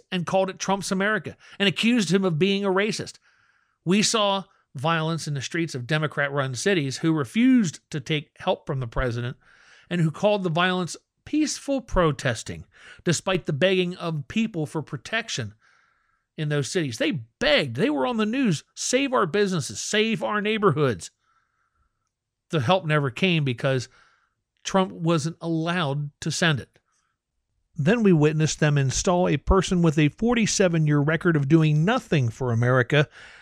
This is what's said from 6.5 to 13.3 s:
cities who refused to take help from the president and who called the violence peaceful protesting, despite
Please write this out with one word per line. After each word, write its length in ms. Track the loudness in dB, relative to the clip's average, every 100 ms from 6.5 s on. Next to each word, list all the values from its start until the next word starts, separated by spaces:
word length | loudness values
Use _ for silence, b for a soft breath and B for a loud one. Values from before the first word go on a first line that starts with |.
cities 440 | -2 0 0 -2 -2
who 140 | 0
refused 680 | 0 -2 2 4 4 2 -4 _
to 100 | -10
take 300 | -4 -6 -6 _
help 260 | -4 -4 -4
from 140 | -6
the 60 | -4
president 520 | -4 -2 -2 -6 -10 b b b b b
and 140 | -2
who 80 | 0
called 320 | 0 0 2
the 80 | 0
violence 460 | 0 0 0 -4 -8 _ _
peaceful 560 | -6 -2 -2 -4 -4 -6
protesting, 840 | -2 0 0 0 -4 -6 -8 -14 -16 B B B
despite 440 | -4 -2 -2